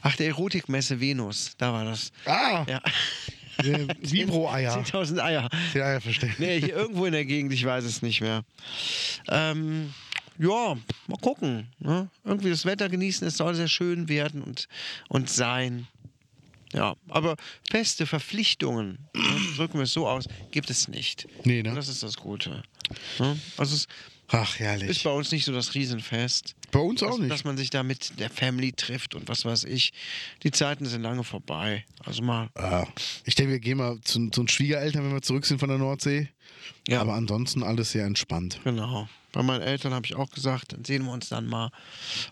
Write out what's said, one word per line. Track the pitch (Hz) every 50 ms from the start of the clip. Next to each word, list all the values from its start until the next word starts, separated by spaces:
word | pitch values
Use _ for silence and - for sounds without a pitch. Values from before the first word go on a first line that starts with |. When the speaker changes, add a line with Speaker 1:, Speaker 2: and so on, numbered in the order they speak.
Speaker 1:
ach, | - 143 135
der | - 151 160
Erotikmesse | 147 156 185 202 190 175 - - 135 135 127 - 135 117
Venus, | 131 139 139 127 113 101 107 - - - - -
da | 123 123
war | 117 113 110
das. | 110 113 110 - - - - -
Speaker 2:
Ah! | - - 220 285 254 202 170 147 127
Speaker 1:
Ja. | 131 127 - - - - - - - - - - - - - - - -
Speaker 2:
Äh, | 131 139 147 147 143 135 -
Speaker 1:
<laughs> | -
Speaker 2:
Vibro-Eier. | - 139 151 208 - 196 170 165 165 143 120 135 131 120 117
Speaker 1:
Zehntausend | 123 - - - 196 180 143 170 175
Eier. | 123 165 160 143 117 117 - 165 175 165 -
Speaker 2:
Ja, | 135 135 139 135
ja, | 127
verstehe. | - 117 117 - 127 117 101 -
Speaker 1:
Nee, | 165 180 175 160
hier | 143 185 165
irgendwo | 185 214 226 208 175 185
in | 180
der | 160 151 147
Gegend, | 131 143 147 143 139
ich | 135 127 123
weiß | 131 127 127 120
es | 120 110 -
nicht | 120 117 113 -
mehr. | 107 110 110 110 110 - _ - - - - - - - - - - - - - - -
Ähm, | - 151 156 156 156 156 156 156 156 156 156 143 139 - - - - - - - - 165
ja, | 160 180 214 233 240 202 147 113 117 - - - -
mal | - - -
gucken, | - 247 294 - - 139 120 110 113 123 - -
ne? | - 139 160 185 190 180 - _ _
Irgendwie | 208 202 202 196 180
das | 170 160 -
Wetter | 185 202 196 208 185
genießen, | 180 180 190 190 185 - 185
es | 165 151
soll | - 156 170 175
sehr | 165 170 156
schön | - - 175 175 175 170 170 156
werden | 147 147 147 151 151 143
und, | - - 117 - - - - - - - - - - -
und | - 135 127 120
sein. | - 117 120 117 123 127 127 123 123 120 120 - _ - - - - _ _ _ _ - - - - - - -
Ja, | - - 110 101 - - _ -
aber | - 151 156 165 156 - - - - - _ -
feste | - 226 220 - - - 160
Verpflichtungen, | 147 160 147 - - 202 214 214 - - - 156 131 120 113 104 95 92 - 143 - -
ne, | - - - - - 196 175 147
drücken | 135 160 160 - 151
wir | 131
es | 123 -
so | 127 143
aus, | 107 127 131 127 - - - - -
gibt | - 147 143 -
es | 123 - -
nicht. | - - - - - - - - - - - -
Speaker 2:
Nee, | 123 123 117
ne? | 107 110
Speaker 1:
Und | 120
das | 143 139 139
ist | 127 -
das | - 107 - -
Gute. | - 104 104 - - - 69 - - - _ - - - - - - - - -
Ne? | 127 139 147 151 - - -
Also | - 143 139 147
es | 147 - - - - - - - - _ -
Speaker 2:
Ach, | - 117 107 - - -
herrlich. | 110 104 104 101 98 98
Speaker 1:
ist | - -
bei | - 156
uns | 139 147 143 -
nicht | 160 151 -
so | 143 127
das | 123 117 - -
Riesenfest. | 139 135 123 120 110 110 - 117 117 123 123 - - - - - - - -
Speaker 2:
Bei | - 139
uns | 156 185 247 -
auch | 202 208
Speaker 1:
Dass, | 247 240
Speaker 2:
nicht. | 170 127
Speaker 1:
dass | 151 143 -
man | 147 139
sich | 135 135 123
da | - 135
mit | 131 131 131 - - - - -
der | - -
Family | - - 131 131 123 127 131 131
trifft | 120 - - - 123 127 - - -
und | 80 - -
was | - - -
weiß | 117 117 117 -
ich. | - 131 127 - - - - - - - - - - - -
Die | - 151
Zeiten | - - 151 143 147 147 143
sind | 123 120 117
lange | 113 113 123 123 117
vorbei. | - - 92 - - 76 78 95 107 104 110 110 - - - -
Also | - - 113
mal | 120 123 117 113 113 - -
Speaker 2:
Ah, | - 90 92 90 90 - - - - - - - - -
ich | - -
denke, | - 139 135
wir | 135 123
gehen | 110 120 131 139
mal | 127 120 120 110
zu, | - - - 117 117 110
zu | - 123
den | 120 110
Schwiegereltern, | - - 139 139 151 143 143 156 143 151 139
wenn | 139 139
wir | 135
zurück | - - 131 143 139
sind | - 143 127
von | 143 139
der | 135 135
Nordsee. | 135 131 139 135 - 143 143 147 147 - - _ - - - - - - - - _
Speaker 1:
Ja. | - 123 123
Speaker 2:
Aber | 107 110 104
ansonsten | 113 113 101 104 110 123 - - 131
alles | 113 95 113 117 110 -
sehr | - 107 101
entspannt. | 101 101 - - - - 85 90 90 - - -
Speaker 1:
Genau. | 131 120 110 107 120 127 104 107 107 - - - _
Bei | - 135
meinen | 127 131 131 120
Eltern | 82 127 139 131 - 139 127
habe | 127 113
ich | 123 131
auch | 131 139 -
gesagt, | - 139 131 135 127 127 - - -
dann | - 117
sehen | - 139 135 135
wir | 127
uns | 123 123 - -
dann | 113 113 113
mal. | 117 117 113 113 123 - - - - - - - - - - - -